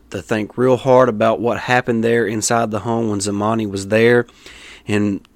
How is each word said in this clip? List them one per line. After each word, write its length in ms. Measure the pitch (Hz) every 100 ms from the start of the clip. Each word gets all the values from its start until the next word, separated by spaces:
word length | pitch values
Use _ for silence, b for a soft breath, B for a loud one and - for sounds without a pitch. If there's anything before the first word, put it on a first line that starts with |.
| -
to 100 | 101
think 360 | - 110 - -
real 200 | 127 123
hard 320 | 131 127 127
about 320 | 107 113 107
what 200 | 117 107
happened 400 | - 123 127 113
there 240 | 110 117 104
inside 460 | 110 - 117 113
the 80 | 107
home 300 | 110 113 113
when 100 | 101
Zamani 500 | 101 101 107 113 107
was 200 | 98 98
there. 360 | 110 117 120 120 B B B B B -
And 400 | 104 104 98 -